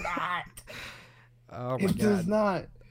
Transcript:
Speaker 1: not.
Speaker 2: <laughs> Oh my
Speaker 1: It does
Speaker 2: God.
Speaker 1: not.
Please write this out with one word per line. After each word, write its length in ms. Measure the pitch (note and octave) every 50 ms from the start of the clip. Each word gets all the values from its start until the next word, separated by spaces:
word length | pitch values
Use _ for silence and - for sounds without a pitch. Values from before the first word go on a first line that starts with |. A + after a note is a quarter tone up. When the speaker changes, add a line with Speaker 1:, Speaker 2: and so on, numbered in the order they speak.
| -
Speaker 1:
not. 400 | F3 F3 E3+ D#3+ F3+ F3+ F3 -
Speaker 2:
<laughs> 1040 | - - - - - - - - - - - - - - - - - _ _ _ -
Oh 280 | - A2 B2 B2 B2+ B2+
my 60 | G3
Speaker 1:
It 120 | F#3+ - -
does 280 | - G#3+ G#3 F#3+ E3+
Speaker 2:
God. 20 | F3+
Speaker 1:
not. 380 | G#3+ G#3+ G#3+ G3+ F#3 D#3 - - - - - -